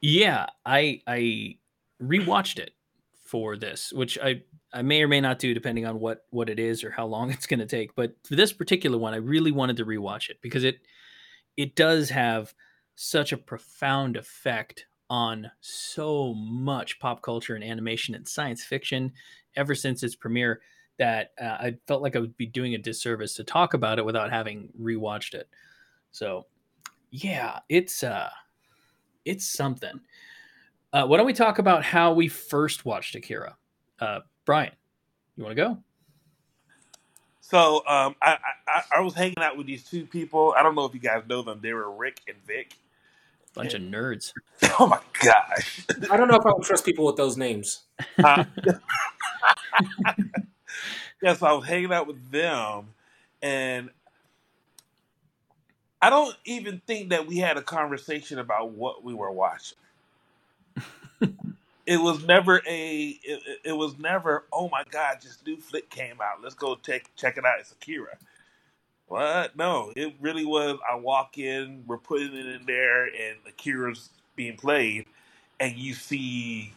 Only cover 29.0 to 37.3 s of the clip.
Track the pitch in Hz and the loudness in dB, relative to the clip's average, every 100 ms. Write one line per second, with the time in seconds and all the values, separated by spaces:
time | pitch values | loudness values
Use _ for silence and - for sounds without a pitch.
29 | _ _ - 190 - - 139 123 95 - | _ _ -8 -6 -6 -4 -4 -4 -8 -14
30 | _ _ - - - _ _ _ _ 143 | _ _ -20 -20 -20 _ _ _ _ 0
31 | 131 160 240 247 226 208 196 175 143 175 | 6 6 6 6 4 4 4 4 4 4
32 | 170 165 170 - - 143 151 - - 101 | 6 6 2 0 -4 0 0 -2 -4 -6
33 | - 107 - 107 - - _ _ _ _ | -6 -12 -10 -10 -10 -14 _ _ _ _
34 | 110 101 - _ - 147 135 _ _ _ | -4 -4 -10 _ 2 2 2 _ _ _
35 | _ _ _ - 107 110 196 226 _ _ | _ _ _ -14 -8 0 0 -2 _ _
36 | _ _ _ _ _ _ _ _ _ - | _ _ _ _ _ _ _ _ _ -20
37 | _ _ _ | _ _ _